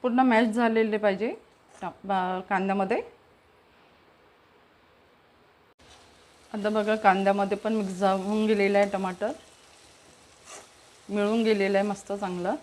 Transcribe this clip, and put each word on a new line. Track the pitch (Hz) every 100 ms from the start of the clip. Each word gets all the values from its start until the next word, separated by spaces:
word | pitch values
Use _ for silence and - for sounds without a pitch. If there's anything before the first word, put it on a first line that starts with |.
पूर्ण | 247 240
मॅश | 262 226 233
झालेले | 220 233 226 220 208
पाहिजे | 208 190 226 392 _ _ _
टा-, | - 180 -
बा-, | 196 196 185 185 185
कांद्यामध्ये. | 196 190 196 190 247 - - _ _ _ _ _ _ _ _ _ _ _ _ _ _ _ _ _ _ _ _ _ _ _ _ _ _ - - - _ _ _ -
आता | 214 202
बघा | 214 214 214
कांद्यामध्ये | 214 190 196 202 196 202
पण | 214
मिक्स | 220 190
जा-, | 180 196 190
होऊन | 190 214 214
गेलेलं | 214 196 202
आहे | 202
टमाटर, | 202 190 180 208 311 - - - - - - - - - - - - - - - - -
मिळून | 202 208 226
गेलेलं | 220 208 196 196
आहे | 208
मस्त | 202 -
चांगलं. | 202 196 180 180 294